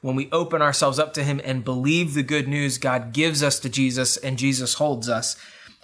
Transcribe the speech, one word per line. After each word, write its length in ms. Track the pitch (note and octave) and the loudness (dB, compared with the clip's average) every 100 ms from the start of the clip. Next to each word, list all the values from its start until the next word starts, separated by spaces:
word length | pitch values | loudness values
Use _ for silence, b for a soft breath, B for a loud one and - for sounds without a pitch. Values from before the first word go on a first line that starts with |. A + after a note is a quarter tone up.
when 140 | C3 C3 | -2 -2
we 160 | C3+ | 0
open 320 | E3 E3+ E3 | -2 0 2
ourselves 340 | D3 C3+ C#3+ C3 | 2 4 2 2
up 160 | D3+ | 0
to 100 | D#3 | 0
him 160 | C#3+ C#3 | -2 -2
and 200 | C#3 C3 | -2 -4
believe 520 | A#2+ B2+ C3+ E3+ E3+ C#3+ | -2 0 2 2 2 0
the 80 | |
good 240 | C3 D3+ C3+ | 0 0 0
news, 320 | C#3+ C#3+ B2 | 0 0 0
God 340 | C3+ B2+ A#2 | 0 0 -2
gives 300 | A#2 D#3+ D3+ | 0 2 2
us 160 | D3 - | 2 0
to 100 | C3+ | -2
Jesus 480 | B2 C3 B2+ B2+ - | 0 0 2 0 -2
and 220 | C3+ C3 | -2 0
Jesus 340 | C3+ C3 B2 | 0 0 -2
holds 340 | - D3+ B2+ A#2 | 0 0 0 -2
us. 280 | A2+ - - B B B B | -2 -2 -8 B B B B